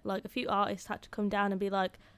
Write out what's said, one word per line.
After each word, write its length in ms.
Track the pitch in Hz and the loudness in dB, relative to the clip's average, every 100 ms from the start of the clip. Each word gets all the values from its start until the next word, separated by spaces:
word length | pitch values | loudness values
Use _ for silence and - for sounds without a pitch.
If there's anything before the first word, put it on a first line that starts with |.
like, 200 | 208 190 - | -4 -4 -4
a 40 | |
few 180 | 254 - | -4 0
artists 380 | 202 208 196 - | 2 2 -2 -6
had 140 | 214 | -8
to 60 | - | -6
come 180 | - 208 | -2 0
down 220 | 202 202 | 2 2
and 80 | 190 | 2
be 100 | 196 | 0
like, 300 | 196 185 - - | 2 0 -4 -20